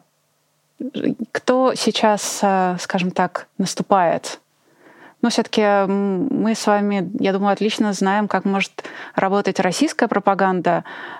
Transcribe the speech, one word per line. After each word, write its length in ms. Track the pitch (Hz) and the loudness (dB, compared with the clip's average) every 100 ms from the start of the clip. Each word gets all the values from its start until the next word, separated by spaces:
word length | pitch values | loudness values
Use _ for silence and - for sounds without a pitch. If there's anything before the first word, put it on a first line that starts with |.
| _ _ _ _ _ _ _ - 269 - - - 226 | _ _ _ _ _ _ _ -12 -10 -6 -4 -4 -6
кто 420 | - - 254 262 214 | -4 0 2 2 0
сейчас, 640 | - 208 220 208 - - | -2 2 2 2 -2 -2
а, 320 | 202 190 185 180 | 2 2 2 -2
скажем 320 | - 196 185 | -4 -2 -2
так, 360 | 180 180 - - - | 0 -2 -4 -8 -6
наступает? 840 | 185 - 190 196 170 - - - _ _ _ _ - - - _ | -4 -4 0 2 2 0 -4 -14 _ _ _ _ -20 -20 -20 _
Но 80 | 233 | 0
все-таки, 300 | 233 220 - | 0 0 2
м, 680 | 208 202 196 196 202 185 - | 2 4 2 0 0 0 0
мы 240 | - 208 | 0 0
с 140 | 220 - | 0 2
вами, 420 | 208 202 202 180 214 | 2 2 0 -2 -2
я 140 | 190 | 0
думаю, 200 | 190 202 | 0 0
отлично 400 | 190 202 - 214 | 0 0 0 -2
знаем, 340 | 190 190 202 208 | 0 0 0 0
как 180 | 190 196 | -2 0
может 380 | 196 190 - - - - - | -2 -2 -8 -16 -16 -8 -2
работать 440 | 190 202 196 185 | 0 2 0 0
российская 480 | 185 170 311 - 233 | 0 0 -2 0 0
пропаганда. 760 | 202 196 196 196 185 170 165 - - - - | 2 2 2 2 2 2 0 -2 -12 -14 -16